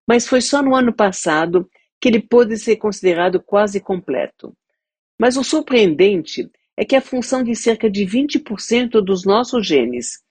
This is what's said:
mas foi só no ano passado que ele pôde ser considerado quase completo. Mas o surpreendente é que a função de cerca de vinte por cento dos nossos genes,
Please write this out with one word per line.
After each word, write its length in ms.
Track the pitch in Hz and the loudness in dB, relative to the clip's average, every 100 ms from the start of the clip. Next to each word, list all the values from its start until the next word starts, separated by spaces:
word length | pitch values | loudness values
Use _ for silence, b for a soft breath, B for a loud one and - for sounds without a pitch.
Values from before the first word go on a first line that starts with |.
| - | 0
mas 220 | 233 - | 0 2
foi 140 | 254 | 0
só 200 | 240 285 | 0 0
no 140 | 269 262 | 2 2
ano 160 | 247 | 2
passado 760 | 220 208 185 - 156 170 180 175 _ _ _ | 2 0 0 -2 0 0 0 -2 _ _ _
que 100 | 254 | 0
ele 120 | 226 | 0
pôde 380 | - 240 233 220 | 2 2 4 0
ser 180 | - 214 | -2 -2
considerado 640 | 214 196 185 170 180 180 | -2 -2 0 0 0 -2
quase 400 | - 202 208 196 | 0 0 0 -2
completo. 760 | - 185 - 131 69 - - - _ _ _ _ _ - | -6 -6 -4 -6 -6 -10 -20 -20 _ _ _ _ _ -2
Mas 180 | 233 254 | 0 0
o 60 | |
surpreendente 1040 | 254 311 302 254 196 151 190 196 156 - - _ _ - | -2 -2 0 4 4 4 2 2 -4 -10 -10 _ _ -8
é 40 | |
que 100 | 214 | -2
a 60 | 269 | 0
função 420 | 262 254 240 262 | 0 -6 -4 -2
de 140 | 240 226 | -2 -2
cerca 340 | - 220 226 | -2 0 -2
de 140 | 196 | -2
vinte 340 | 196 226 285 302 | -2 -2 -2 -4
por 220 | - 202 | -6 -12
cento 420 | - 233 247 226 | -4 -2 0 0
dos 220 | 190 190 | 0 0
nossos 420 | 190 208 247 254 185 | 0 0 0 -4 0
genes, 540 | 147 120 123 113 - _ | 0 0 -4 -10 -14 _